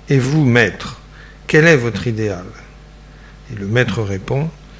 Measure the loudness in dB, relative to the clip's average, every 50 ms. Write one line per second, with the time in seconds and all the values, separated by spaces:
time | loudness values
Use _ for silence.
0 | -4 0 0 2 2 2 2 2 2 4 4 4 4 2 0 -6 -12 -14 -14 -16
1 | -20 -20 -20 -20 -20 -20 -20 -20 -8 0 2 4 6 6 4 4 2 -2 -4 -4
2 | -4 -4 -4 -2 -2 -4 -4 -6 -10 -16 -18 -20 -20 -20 -20 -20 -20 -20 -20 -20
3 | -20 -20 -20 -20 -20 -20 -20 -20 -18 -16 -12 -10 -6 -2 0 0 0 0 -2 -4
4 | -4 -4 -6 -8 -6 -4 -4 -4 -4 -6 -8 -12 -20 -20 -20